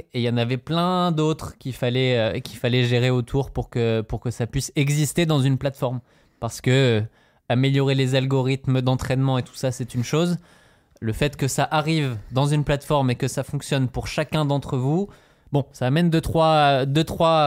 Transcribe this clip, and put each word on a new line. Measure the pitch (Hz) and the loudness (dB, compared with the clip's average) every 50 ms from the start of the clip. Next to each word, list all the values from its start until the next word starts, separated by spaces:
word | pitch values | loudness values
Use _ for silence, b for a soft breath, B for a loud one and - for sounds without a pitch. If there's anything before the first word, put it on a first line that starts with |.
| - _ - | -8 _ -4
et | 127 | -2
il | |
y | 117 120 | 0 0
en | 117 | 0
avait | 120 117 117 131 | 0 0 0 -2
plein | 127 - - 160 170 175 180 185 180 180 175 | -4 -4 -4 -2 0 0 0 0 0 0 0
d'autres | 165 156 156 156 160 156 - - - | 2 2 0 0 0 -2 -6 -10 -12
qu'il | - - 131 117 | -10 -10 -10 -6
fallait, | - 131 123 123 131 131 127 127 | -2 -2 0 0 2 2 2 2
euh, | 117 110 107 85 117 | 2 2 0 -2 -4
qu'il | 123 - - | -8 -10 -8
fallait | - - 123 123 127 123 | -4 -2 0 2 2 2
gérer | 120 123 120 123 127 | 2 2 2 2 2
autour | 127 127 120 - - 139 135 - | 2 0 -2 -2 -2 -4 -4 -4
pour | - 131 123 - | -6 -8 -8 -4
que, | - 123 117 113 113 113 | -4 -2 0 2 0 0
pour | 110 - 120 113 | -2 -4 -6 -6
que | - 123 | -6 -6
ça | 113 - 123 | -4 -4 -6
puisse | 107 - 135 - - - | -4 -4 -6 -6 -4 -2
exister | 160 139 143 147 151 151 - - - 175 | -2 0 0 2 0 0 0 0 0 0
dans | 160 156 143 | 2 2 2
une | 127 139 135 | 2 2 2
plateforme. | 127 - 143 127 - 143 123 127 123 b b b b b b b _ | 0 -2 -4 -4 -2 -4 -4 -4 -6 b b b b b b b _
Parce | - 113 - - | -8 -8 -8 -2
que, | - 131 | 0 2
euh, | 127 135 135 123 113 107 110 113 b b b b b b b - | 4 4 4 4 2 2 0 -4 b b b b b b b -2
améliorer | 120 123 131 139 135 135 139 135 135 | 0 2 2 2 2 2 2 2 2
les | 135 135 127 131 | 2 2 2 2
algorithmes | 135 131 135 135 135 127 131 135 135 - 135 127 131 | 0 2 2 2 2 2 0 -2 -2 0 0 0 2
d'entraînement | 127 127 131 123 - 123 131 127 135 135 131 | 2 2 0 0 0 -2 0 0 2 2 0
et | 127 123 | 0 -2
tout | - - | -4 -8
ça, | - - 131 | -6 -4 -4
c'est | 120 - 127 - - | -4 -4 -8 -6 -4
une | 123 120 | -4 -2
chose. | - - 151 175 175 175 165 b b b b b b b b b b b _ | 0 0 0 2 0 0 -4 b b b b b b b b b b b _
Le | 113 110 110 | -6 -6 -2
fait | - 143 147 143 | -2 -2 -2 -2
que | - 143 | -2 -4
ça | 131 - - 143 - | -2 0 -2 -2 0
arrive | 160 156 143 156 160 156 147 131 120 104 - - | 0 -2 0 0 0 0 0 -2 -4 -6 -10 -4
dans | 123 131 143 | -2 0 0
une | 143 151 147 143 | 2 2 0 0
plateforme | - 147 139 - - 156 143 135 127 | 0 -2 -2 0 0 0 2 2 0
et | 120 | 0
que | 120 - | 0 -2
ça | 127 - 143 131 | -4 -4 -6 -6
fonctionne | - - 139 - - 151 135 131 | -6 -8 -8 -4 -2 0 0 0
pour | 120 - 127 117 | -2 -4 -6 -8
chacun | - - - 156 - - 156 151 | -6 -4 -4 -4 -2 -2 0 0
d'entre | 139 143 139 123 - 147 | 0 0 -2 -2 -4 -4
vous, | 131 127 139 151 180 202 B B B B B B B B B | -2 0 0 0 0 -2 B B B B B B B B B
bon, | - 143 131 - - | -2 -2 -2 -4 -6
ça | - 123 | -4 -2
amène | 127 139 165 175 170 | 0 2 2 2 2
deux, | 160 165 | 2 0
trois, | 156 - - 165 160 160 156 151 147 143 139 131 135 | 0 0 2 2 4 4 4 4 4 4 4 2 0
deux, | 139 135 156 165 | 2 0 0 0
trois, | - - - 170 165 165 156 151 | 0 0 0 2 4 4 4 4